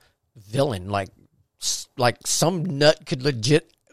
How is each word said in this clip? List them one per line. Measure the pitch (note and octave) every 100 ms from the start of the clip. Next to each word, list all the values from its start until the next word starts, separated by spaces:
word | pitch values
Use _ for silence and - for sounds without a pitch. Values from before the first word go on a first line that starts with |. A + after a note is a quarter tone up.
| _ _ _ -
villain. | G2+ A#2+ C#3+ G2 F#2
Like, | G2+ F#2+ _ _ _ _ _
s-, | - - - -
like, | B2 - -
some | - D#3+ F#3 D3+ C#3
nut | D3 D#3+ -
could | D3
legit | C#3 B2 A2 D3 - _ _